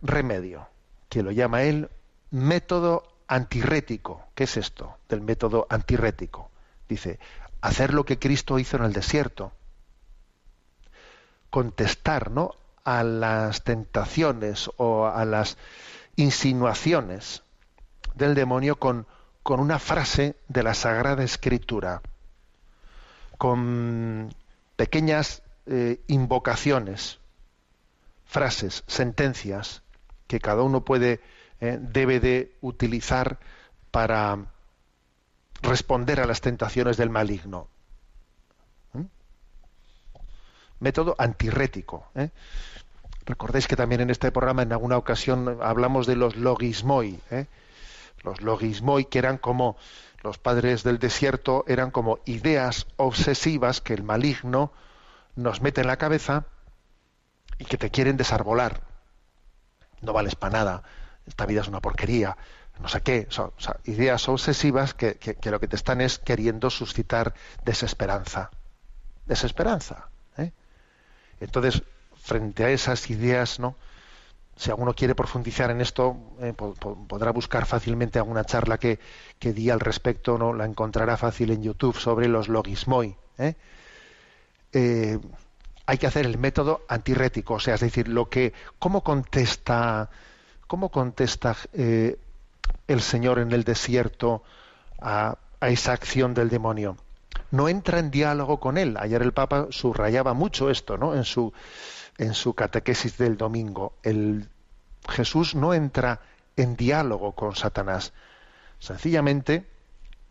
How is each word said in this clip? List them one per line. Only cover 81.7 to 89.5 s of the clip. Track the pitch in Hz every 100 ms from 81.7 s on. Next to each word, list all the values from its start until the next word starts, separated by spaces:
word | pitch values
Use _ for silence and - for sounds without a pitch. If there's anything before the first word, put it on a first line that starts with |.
| 104 127 -
sobre | 120 113 120
los | 113 107
logismoi, | 110 98 101 131 127 110 - - -
¿eh? | 147 160 - - - - - - - _ _ _ _
Eh, | 135 120 117 107 107 - - - _ - - -
hay | 135
que | 135
hacer | 151 127
el | 113
método | 135 156 147 160 -
antirrético, | 117 127 127 131 113 -
o | 110
sea, | 131
es | 110
decir, | 117 123 113
lo | 117 117
que, | 131 123 - - -
¿cómo | 180 196
contesta, | 165 139 - 135 120